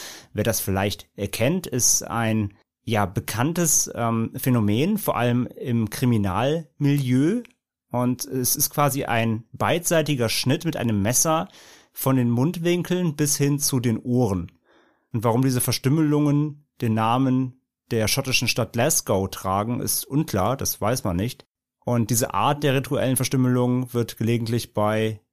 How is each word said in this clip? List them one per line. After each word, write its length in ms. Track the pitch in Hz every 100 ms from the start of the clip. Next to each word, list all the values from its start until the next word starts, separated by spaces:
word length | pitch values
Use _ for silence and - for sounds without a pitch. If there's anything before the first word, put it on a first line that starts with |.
| - - -
Wer 100 | -
das 160 | 107 110
vielleicht 500 | - 95 101 101 -
erkennt, 540 | - 101 - 117 185 165
ist 340 | 123 - -
ein, 520 | - 110 113 110 101 - _ _
ja, 220 | - 110 101
bekanntes, 800 | 98 - - 135 170 170 - -
ähm, 380 | - 117 113 113
Phänomen, 640 | 131 - 123 104 107 160 208
vor 180 | - -
allem 300 | 120 120 120
im 420 | - 139 117 107
Kriminalmilieu. 1600 | - 127 117 98 92 131 160 160 _ 143 143 127 127 147 233 233 _ _ _ _
Und 320 | 123 123 123
es 320 | - 131 123 143
ist 140 | 143
quasi 340 | - 147 135
ein 400 | - 117 113 110 -
beidseitiger 760 | - 107 151 175 170 156 143 113
Schnitt 360 | - - 156
mit 120 | 170 -
einem 240 | 117 104
Messer 460 | 98 131 156 160 185 - - - _
von 240 | - - 131
den 140 | 120
Mundwinkeln 840 | 120 135 180 165 175 170 180 180
bis 220 | 147 151 -
hin 240 | 143 143
zu 180 | 147 131
den 200 | 120 110
Ohren. 520 | - 123 123 95 87 - _ _ _ _ _
Und 100 | 120
warum 200 | 117 113
diese 180 | 131 123
Verstümmelungen 1080 | 123 117 131 151 156 147 147 143 151 147 _ _
den 140 | 117
Namen 640 | 110 110 120 131 127 131 123 _ _ _
der 180 | 117 107
schottischen 400 | - 131 123 117
Stadt 240 | - 117
Glasgow 560 | 120 131 - - 104 95
tragen, 540 | - 95 95 107 120
ist 240 | 101 - -
unklar, 500 | 139 156 104 98 135
das 240 | - -
weiß 240 | 101 98
man 120 | 104 87
nicht. 280 | 113 - - _ _ _
Und 240 | - 120 110
diese 240 | 120 -
Art 300 | - 113 151
der 120 | 147
rituellen 420 | 131 127 127 113 127
Verstümmelung 760 | 123 135 127 123 123 123 123
wird 240 | 120 113 -
gelegentlich 560 | 110 117 113 117 -
bei 480 | - 104 110 110 107 -